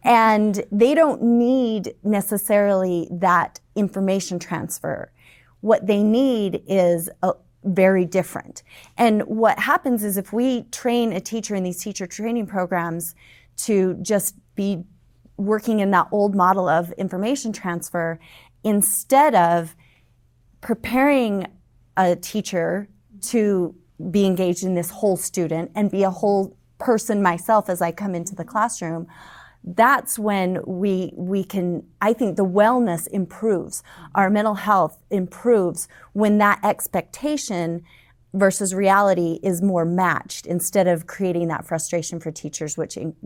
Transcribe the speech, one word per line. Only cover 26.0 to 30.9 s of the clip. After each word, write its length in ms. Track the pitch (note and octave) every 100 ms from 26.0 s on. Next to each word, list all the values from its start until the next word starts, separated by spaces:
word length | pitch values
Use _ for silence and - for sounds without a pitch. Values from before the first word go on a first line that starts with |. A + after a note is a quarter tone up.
a 60 | F#3+
whole 460 | F#3 G#3 G3+ F#3+ - _ _
person 440 | - A3+ - G3+
myself 480 | F#3+ F3 - G#3+ G3
as 120 | F3
I 100 | E3+
come 240 | E3+ G3+ F3
into 200 | E3+ G3
the 100 | E3
classroom, 600 | G#3+ A#3 - E3+ E3 E3+ - - - - _
that's 560 | - F3+ A#3+ C4+ - -
when 440 | G#3 G3+ F3+ F3+ -
we, 460 | F3+ G3+